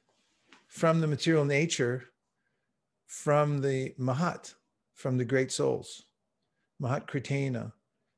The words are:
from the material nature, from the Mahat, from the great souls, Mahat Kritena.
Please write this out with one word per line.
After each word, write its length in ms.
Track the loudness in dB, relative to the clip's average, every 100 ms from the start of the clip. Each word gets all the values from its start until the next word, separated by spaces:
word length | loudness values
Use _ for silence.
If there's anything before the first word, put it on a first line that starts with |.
| _ _ _ _ _ -20 _
from 360 | 0 2 4
the 60 | 2
material 380 | 0 2 2 4
nature, 600 | 2 0 0 0 -2 -8 _ _ _ _ _ _ _ _ _ -18
from 560 | -6 2 4 4 2
the 320 | 0 -2 -4 -4
Mahat, 560 | -2 0 0 -2 -12 -20 _ _ _ -8
from 220 | -2 -2
the 80 | 2
great 260 | 0 0
souls, 540 | 0 0 -2 -6 -18 -20 _ _ _ _ _ _ -8
Mahat 260 | -4 -4 -4
Kritena. 640 | -6 -4 -4 -2 -4 -8 -14 _ _ _